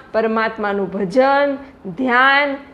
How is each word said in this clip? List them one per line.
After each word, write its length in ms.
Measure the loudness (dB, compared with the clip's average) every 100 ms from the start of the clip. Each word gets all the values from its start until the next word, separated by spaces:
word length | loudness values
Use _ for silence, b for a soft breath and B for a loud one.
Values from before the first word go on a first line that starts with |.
| -6
પરમાત્માનું 800 | -2 0 0 -2 -4 -4 -2 -4
ભજન, 640 | -4 -2 2 4 4 0 -2 B -16 -12 -6
ધ્યાન, 580 | 0 4 4 4 0 -4 -12